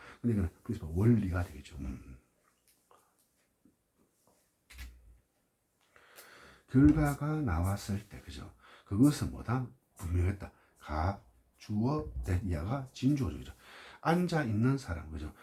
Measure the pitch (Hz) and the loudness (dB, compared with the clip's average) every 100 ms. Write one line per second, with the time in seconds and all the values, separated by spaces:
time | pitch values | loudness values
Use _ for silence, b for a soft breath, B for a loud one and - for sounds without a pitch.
0 | B B 120 104 87 - - 107 78 85 | B B 0 0 0 -4 -8 -8 -2 4
1 | 113 113 95 90 87 69 - 69 67 65 | 6 6 4 0 -2 -8 -14 -10 -10 -10
2 | 65 65 _ _ _ _ _ _ _ - | -14 -20 _ _ _ _ _ _ _ -20
3 | _ _ _ _ _ _ _ _ _ _ | _ _ _ _ _ _ _ _ _ _
4 | _ _ _ _ _ _ - - - - | _ _ _ _ _ _ -20 -16 -16 -18
5 | - - _ _ _ _ _ _ _ B | -20 -20 _ _ _ _ _ _ _ B
6 | B B B B B B _ 131 147 156 | B B B B B B _ 8 8 8
7 | 143 139 147 156 135 82 95 101 - 101 | 2 0 -2 -2 0 2 0 -2 -4 -6
8 | - - - - - - B B - 101 | -6 -16 -16 -14 -16 -18 B B -4 4
9 | 143 143 98 - - 127 127 - _ - | 4 4 -2 -4 -4 -4 -4 -12 _ -12
10 | 85 87 90 98 - b b _ - 78 | -2 0 2 -2 -8 b b _ -6 -2
11 | 90 98 - _ _ _ - 104 123 151 | -2 -4 -10 _ _ _ -6 0 0 0
12 | - - - 90 92 80 92 139 131 - | -4 -6 -2 0 0 -2 -2 -4 -6 -2
13 | 127 143 95 - - - B B B B | 0 2 0 -4 -12 -18 B B B B
14 | 156 175 175 165 120 104 123 135 - 80 | 0 2 2 0 0 2 2 2 -2 -8
15 | 73 73 76 B | -8 -10 -10 B